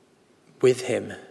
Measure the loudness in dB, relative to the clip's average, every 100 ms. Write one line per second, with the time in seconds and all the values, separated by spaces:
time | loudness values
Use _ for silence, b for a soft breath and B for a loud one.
0 | _ _ _ _ _ 0 2 2 -2 -4
1 | -6 -12 -18